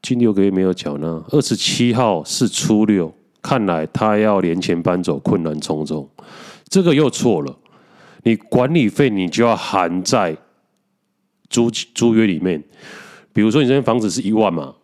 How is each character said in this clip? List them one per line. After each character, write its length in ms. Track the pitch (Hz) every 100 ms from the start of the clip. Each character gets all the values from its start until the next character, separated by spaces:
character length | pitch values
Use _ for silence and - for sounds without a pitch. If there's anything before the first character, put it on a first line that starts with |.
近 180 | - 123
六 140 | 117
个 100 | 98
月 80 | 98
没 120 | 95
有 100 | 92
缴 240 | 90 - 71
纳， 240 | 78 80 -
二 100 | 151
十 160 | - -
七 360 | - - 123
号 300 | 117 123 90
是 220 | 76 - 117
初 400 | - - 107 107
六， 260 | 101 82 - _ _
看 240 | - 135 101
来 180 | 82 78
他 280 | - 110 104
要 240 | 107 101
年 180 | 90 85
前 220 | 90 85
搬 220 | 85 90
走， 160 | 85 69
困 240 | - 101
难 180 | 80 76
重 240 | - 76
重。 240 | 76 76 67 _ - - - - _
这 140 | 190
个 100 | 175
又 160 | 143 143
错 320 | - 120 92
了， 160 | 71 - _ _ _ _ - -
你 140 | - 110
管 360 | - - 127
理 160 | 165 113
费 220 | - 143
你 180 | 101 92
就 160 | 92
要 100 | 117
含 480 | 104 - 101 87 90
在 320 | 90 127 92 78 _ _ _ _ _ _ _ _ _ _ _
租， 200 | - 120
租 440 | 113 - - 120
约 120 | 110 110
里 120 | 82
面。 240 | 90 80 - _ - - - - _
比 80 | -
如 80 | 107
说 100 | 113
你 80 | 131
这 60 |
间 80 | 135
房 180 | 120 117
子 80 | 107
是 140 | 92
一 100 | 98
万 200 | 107 107
嘛 220 | 82 76 -